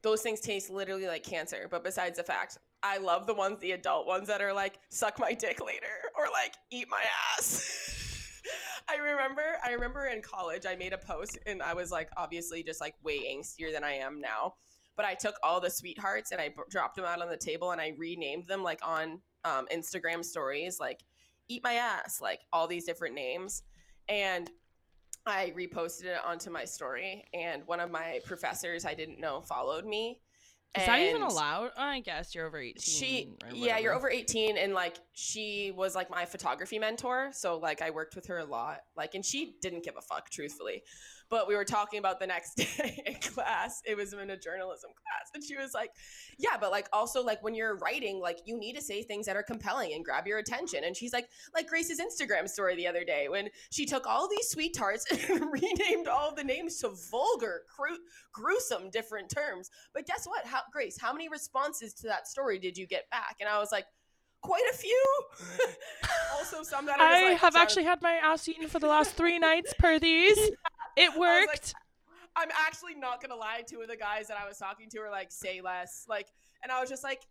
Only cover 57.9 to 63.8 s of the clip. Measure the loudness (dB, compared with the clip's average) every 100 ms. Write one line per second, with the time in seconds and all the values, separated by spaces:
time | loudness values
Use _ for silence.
57.9 | -4 -12 -20 _ -4 2 2 2 -4 -2
58.9 | -6 -4 -8 -4 -2 -2 -4 -10 -20 -10
59.9 | -10 -4 -6 -2 -4 -2 -4 -4 -4 -4
60.9 | -2 -2 -2 -6 -8 -4 0 0 -2 -10
61.9 | -10 -4 -4 -4 -2 0 0 -2 -6 -4
62.9 | -4 -2 -4 -4 -4 0 2 2 -2